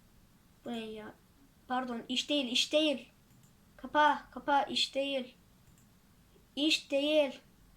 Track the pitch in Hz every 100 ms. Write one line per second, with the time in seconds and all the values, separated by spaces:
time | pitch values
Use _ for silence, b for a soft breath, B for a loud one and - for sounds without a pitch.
0 | - - - - - _ 254 233 220 220
1 | 214 - _ _ _ _ - 254 254 233
2 | - 254 - 294 247 247 - 302 311 269
3 | - - - - - - - - 247 302
4 | 302 269 - 247 - 277 - 247 - 269
5 | 277 269 240 - - - - - - -
6 | _ _ - - _ - 302 302 - 277
7 | 294 302 277 - - - -